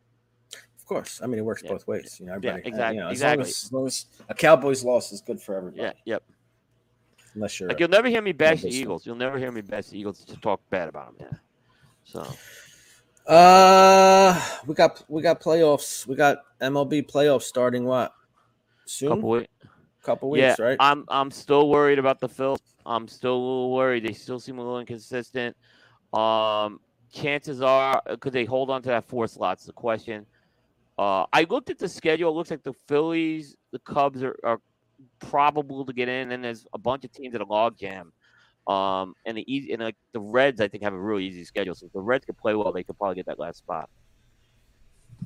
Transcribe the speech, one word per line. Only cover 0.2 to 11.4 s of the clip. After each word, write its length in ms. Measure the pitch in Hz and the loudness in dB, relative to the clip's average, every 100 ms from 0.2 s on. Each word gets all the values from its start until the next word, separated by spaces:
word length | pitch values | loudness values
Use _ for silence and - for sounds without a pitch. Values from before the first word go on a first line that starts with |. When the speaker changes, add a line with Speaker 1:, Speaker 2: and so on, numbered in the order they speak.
| _ _ _ | _ _ _
Speaker 1:
Of 340 | - _ _ - | -20 _ _ -8
course. 340 | 180 - - | -8 -8 -10
I 40 | 123 | -6
mean, 120 | 110 | -4
it 60 | |
works 180 | 110 101 | -4 -8
Speaker 2:
Yeah. 80 | 87 | -8
Speaker 1:
both 140 | 92 - | -8 -6
ways. 320 | 104 - - | -8 -10 -18
You 60 | 90 | -14
know, 60 | 98 | -8
Speaker 2:
Yeah, 80 | 117 80 | -6 -6
Speaker 1:
everybody, 80 | |
uh, 40 | 123 | -8
Speaker 2:
exact-, 260 | 113 113 | -4 -4
Speaker 1:
you 60 | 110 | -4
know, 60 | 87 | -8
as 40 | |
Speaker 2:
exactly. 240 | 127 135 123 | -2 0 0
Speaker 1:
long 40 | 123 | -2
as, 160 | - | -10
as 80 | - | -8
long 140 | 131 131 | -6 -6
as 200 | - - _ - | -8 -12 _ -14
a 60 | |
Cowboys 500 | - 156 156 139 131 | 2 6 6 6 -2
loss 280 | 123 120 - | 0 0 -2
is 80 | 101 | -10
good 180 | - 104 | -10 -10
for 140 | - 95 | -8 -10
everybody. 260 | 90 - | -10 -10
Speaker 2:
Yeah, 100 | 107 - | -10 -10
yep. 180 | 113 104 - _ _ _ _ _ _ _ _ _ _ | -8 -8 -8 _ _ _ _ _ _ _ _ _ _
Speaker 1:
Unless 240 | 107 101 - | -12 -10 -8
you're 100 | 90 | -8
Speaker 2:
Like, 80 | 160 | -4
Speaker 1:
a 20 | |
Speaker 2:
you'll 80 | 170 | 2
never 200 | 196 247 | 4 4
hear 120 | 226 | 0
me 120 | 202 | -2
bash 260 | 143 156 160 | 2 2 2
the 80 | - | -4
Speaker 1:
Cowboys 60 | |
fan. 80 | 127 | -6
Speaker 2:
Eagles. 240 | 117 85 113 | -6 -8 -10
You'll 100 | 120 | -8
never 220 | 127 135 | -6 -6
hear 120 | 127 | -8
me 120 | 117 | -10
bash 240 | 98 104 - | -10 -10 -10
the 120 | 95 | -10
Eagles 260 | 101 92 - | -10 -12 -18
to 100 | - | -8
talk 200 | 107 95 _ | -4 -4 _
bad 200 | 95 80 | -6 -6
about 180 | 73 62 | -12 -20
'em, 60 | - | -20
yeah. 180 | 69 - | -18 -18